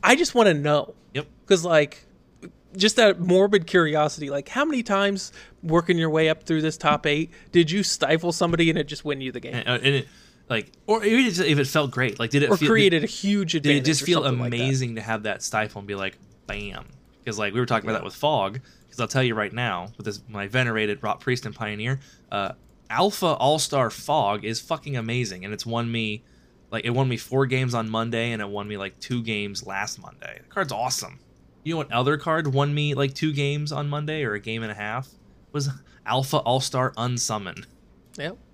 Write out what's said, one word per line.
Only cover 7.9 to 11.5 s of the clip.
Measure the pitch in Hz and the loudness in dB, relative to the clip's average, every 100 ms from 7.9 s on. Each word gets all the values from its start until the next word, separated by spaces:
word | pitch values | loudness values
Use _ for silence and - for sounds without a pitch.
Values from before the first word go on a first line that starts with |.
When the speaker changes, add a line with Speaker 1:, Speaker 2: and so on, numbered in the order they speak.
| - 135 160 175 | 0 2 2 2
Speaker 1:
somebody | 165 170 170 165 | 0 0 4 2
and | 156 | 2
it | 143 | -2
just | 147 | -6
win | 151 139 | -6 -6
you | 131 | -6
the | 123 | -10
game? | 120 | -8
Speaker 2:
And, | 123 113 | -6 0
uh, | 123 | 2
and | 127 139 | 2 2
it, | - - - _ _ | -2 -14 -20 _ _
like, | 113 104 _ - | -4 -4 _ 0
or | 220 | 2
even | 208 233 254 | 4 4 4
if | 175 170 | 2 2